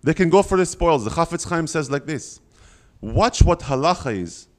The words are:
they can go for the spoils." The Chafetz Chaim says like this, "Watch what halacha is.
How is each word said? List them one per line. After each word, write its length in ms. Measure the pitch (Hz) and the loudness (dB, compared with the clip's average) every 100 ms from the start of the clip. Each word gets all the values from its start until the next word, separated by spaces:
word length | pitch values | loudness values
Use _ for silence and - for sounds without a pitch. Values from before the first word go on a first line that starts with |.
they 120 | 131 | 0
can 140 | 160 180 | 2 4
go 140 | 185 | 6
for 140 | 196 190 | 4 2
the 100 | 180 | 0
spoils." 380 | - 175 151 | 0 2 2
The 60 | 107 | 0
Chafetz 380 | 160 165 170 - | -2 -2 -2 -4
Chaim 180 | 170 160 | -4 -2
says 240 | 165 139 | -4 -4
like 160 | 139 139 | -6 -6
this, 340 | 151 - - _ _ - - _ _ | -8 -10 -20 _ _ -20 -20 _ _
"Watch 420 | 107 113 220 - | -4 0 0 2
what 180 | - 170 | 2 2
halacha 520 | - 135 151 180 139 104 | 0 0 0 0 -2 -4
is. 320 | 85 - - | -6 -10 -20